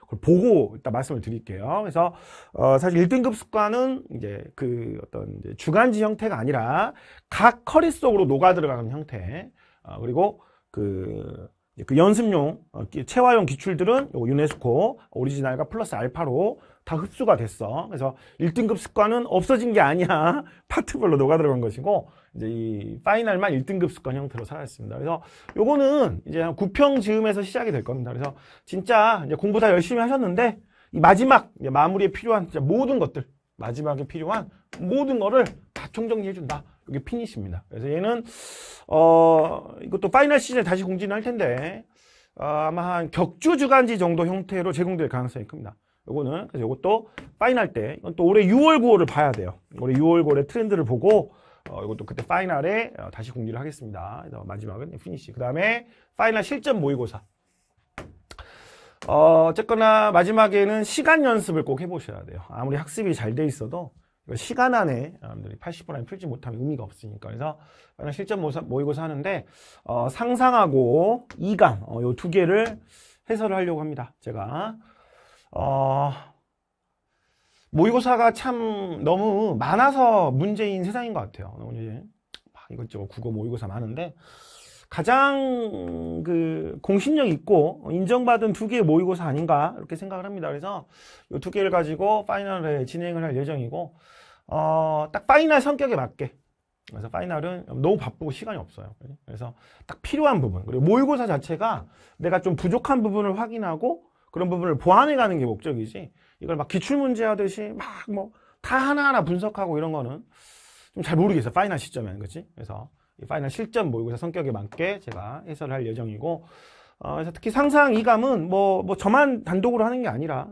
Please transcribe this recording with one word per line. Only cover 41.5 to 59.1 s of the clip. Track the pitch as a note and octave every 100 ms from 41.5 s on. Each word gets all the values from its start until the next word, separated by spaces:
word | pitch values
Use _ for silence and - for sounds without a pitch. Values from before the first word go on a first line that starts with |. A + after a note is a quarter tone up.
| B2+ D#3+ A3 - _ _ _ _ -
어, |
아마 | D3 D3+ D#3 F3 F3+ F3
한 | E3
격주 | E3+ E3+ - D#4+ D4
주간지 | C4 C4+ A#3+ G#3+
정도 | F3 E3+ E3+
형태로 | F#3+ F#3 F#3+ F3+
제공될 | D3+ F3+ F3 C3+
가능성이 | B2 B2 B2 G#2
큽니다. | - F#2+ - _ _ -
요거는, | C#3+ C3 E3 A3+
그래서 | C3+
요것도 | A2+ C3 F3+ A3 - - - -
파이널 | A#3 B3 F#3+
때, | A#2 A2 -
이건 | E3+
또 | E3
올해 | F3 G#3+ F#3
유월 | B3 D#4 D#4
구월을 | A#3+ G3 C#3+
봐야 | D3 D3
돼요. | A2 F2+ - _ -
올해 | B2+ C3
유월 | D#3+ E3+
구월의 | D3+ C#3+ C#3+
트렌드를 | A#3 A3 F#3
보고, | A#2 B2 F#3 G#3+ - _ _ _ -
어, | F#2+
이것도 | G#2 A2 -
그때 | B2
파이널에, | - F3 F#3 C#3 E3 A3 A3+ -
어, | F#2
다시 | - A#2
공지를 | B2 A2 A#2
하겠습니다. | D3+ - A2+ F#2+ G2 B2
그래서 | - A2
마지막은 | G2 G#2 G#2+ G2+ D#3 -
피니시. | F3+ D3 -
그 | B2
다음에 | B2 D3+ G#3 A#3 A#3 _ _ -
파이널 | A3+ A3
실전 | - C#4+ D4 A3
모의고사. | C#3 C3+ A2+ G#2+ _ _ _ _ _ _ _ - - - _ - - - - - - _
어, | -